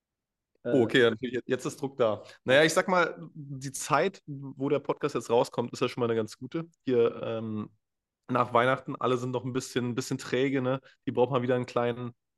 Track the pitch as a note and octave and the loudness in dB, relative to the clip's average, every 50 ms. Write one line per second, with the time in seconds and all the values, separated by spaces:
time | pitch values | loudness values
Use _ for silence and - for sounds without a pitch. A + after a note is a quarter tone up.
0 | _ _ _ _ _ _ _ _ _ _ _ _ - A#2+ C3 C3 A2+ A2 - C3 | _ _ _ _ _ _ _ _ _ _ _ _ -4 0 4 4 4 4 6 6
1 | A#2+ A#2 A2+ A2 B2+ A#2+ B2 A#2+ - - C3 B2 - D3+ - - C#3+ C3 - - | 6 4 4 0 -6 -6 -6 -6 -2 -2 -4 -4 -4 -8 -8 -6 -8 -8 -2 0
2 | A#2+ A2 G#2 G#2 - - - _ - B2 C3 D3 D#3+ D#3 E3 F#3 F#3 G3 F#3 F3+ | 0 0 0 -2 -8 -18 -20 _ 0 4 6 6 6 6 4 2 2 2 2 2
3 | E3 - - - E3+ - - D#3+ C#3 C#3 C#3 C3 C3+ C#3 - - - - D3+ C#3+ | 2 2 -2 -10 -16 -16 -16 -16 -14 -12 -12 -12 -12 -12 -10 -10 -4 0 0 2
4 | F3 G3 G3 - - D#3 C#3+ C3+ C#3 C3+ C3+ C3 C3+ D3 D3 C3+ C#3 - D3 - | 2 0 -4 -8 -14 -12 -12 -10 -10 -12 -8 -4 -2 0 0 0 0 -2 -4 -2
5 | - C#3+ - B2 - - A#2 B2 C3+ - - C3 A#2+ A#2 - - C3 A#2+ - B2 | -2 -2 -2 -4 0 2 4 4 2 2 -2 -4 -4 -4 -2 -2 -2 -2 0 -2
6 | A#2+ A#2 A2+ A2+ A2 G#2+ - - B2+ B2 - E3 E3 E3+ _ _ - C3+ B2 A#2 | 0 0 0 0 -2 -4 -8 -14 -14 -8 -8 -8 -8 -8 _ _ -2 0 4 4
7 | A#2 A#2 - - - A#2 A2+ A2+ A2+ A2 G#2+ G#2+ G#2 - _ _ _ _ _ _ | 4 2 2 -2 -6 -6 -6 -6 -6 -6 -6 -6 -8 -10 _ _ _ _ _ _
8 | _ _ _ _ _ - B2+ B2 B2 - A2+ A#2 A#2+ C3 C3 C3 - A2+ G#2+ - | _ _ _ _ _ -2 0 0 2 4 4 4 6 6 2 0 -2 -10 -8 -4
9 | - B2 B2+ A#2+ B2 B2+ B2+ A#2+ B2 C3 B2 C3 - - - C3 A#2+ B2 A#2 C3+ | 0 0 0 0 -2 -4 -4 -4 -4 -2 -4 -4 -6 -2 -4 -2 -2 -2 -2 -4
10 | B2+ - C#3 B2+ - - - B2 C3+ C#3 C3+ C3+ B2+ B2+ C3 C3+ _ - _ _ | -4 -4 -6 -6 -4 -2 0 0 2 2 0 0 0 0 -2 -2 _ -14 _ _
11 | - C3+ A#2 A#2+ B2 A#2+ C#3 B2 B2 B2 B2+ B2 B2 - - B2 A#2+ A#2+ A#2+ A#2+ | -8 -4 2 2 2 4 2 0 2 2 0 0 0 -2 -2 -2 0 0 -2 -4
12 | B2 A#2 - _ _ _ - | -8 -12 -12 _ _ _ -6